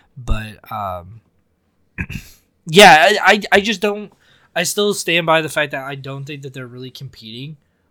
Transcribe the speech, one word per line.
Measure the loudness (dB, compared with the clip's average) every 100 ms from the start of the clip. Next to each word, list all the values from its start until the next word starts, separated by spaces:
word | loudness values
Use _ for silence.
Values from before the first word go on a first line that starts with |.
| _ -10
But, | -4 -4 -4 -16 -12
um, | -8 -8 -8 -12 -20 _ _ _ _ _ _ _ -12
<clears throat> | -10 -12 -16 _ _ _ 0
yeah, | 8 10 10 6
I, | 4
I, | 2 2 2
I | 0
just | 0 -2
don't, | -4 -4 -10 _ _ _ _ -6
I |
still | -4 -2 -2
stand | -2 -2 0 2
by | 2
the | 0
fact | -4 -4
that | -4
I | -10
don't | -12 -12 -12
think | -12 -14
that | -14
they're | -14 -16
really | -16 -18
competing | -16 -18 -18 -18 -16 -16 -18 _ _ _